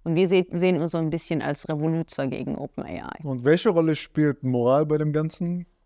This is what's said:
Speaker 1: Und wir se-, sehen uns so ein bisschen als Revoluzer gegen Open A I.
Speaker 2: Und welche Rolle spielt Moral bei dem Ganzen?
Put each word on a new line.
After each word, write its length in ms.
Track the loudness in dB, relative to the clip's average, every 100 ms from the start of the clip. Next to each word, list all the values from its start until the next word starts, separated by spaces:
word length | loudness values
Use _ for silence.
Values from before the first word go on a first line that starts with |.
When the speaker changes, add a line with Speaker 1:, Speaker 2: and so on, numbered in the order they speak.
Speaker 1:
Und 120 | -2 2
wir 120 | 4
se-, 180 | 2 2
sehen 280 | 0 2 2
uns 120 | 0
so 80 | -2
ein 100 | -2
bisschen 320 | -2 -4 -4
als 260 | -2 -6 -6
Revoluzer 600 | -2 -2 -2 -4 -6 -4
gegen 280 | -6 -6 -8
Open 280 | -8 -10
A 40 | -10
I. 360 | -12 -12 -10
Speaker 2:
Und 220 | -8 0 4
welche 240 | 4 4
Rolle 260 | 4 2 0
spielt 480 | -2 0 0 0
Moral 420 | 0 2 4 4 4
bei 140 | 0
dem 120 | 0
Ganzen? 540 | 0 -2 -4 -4 -4 -8 _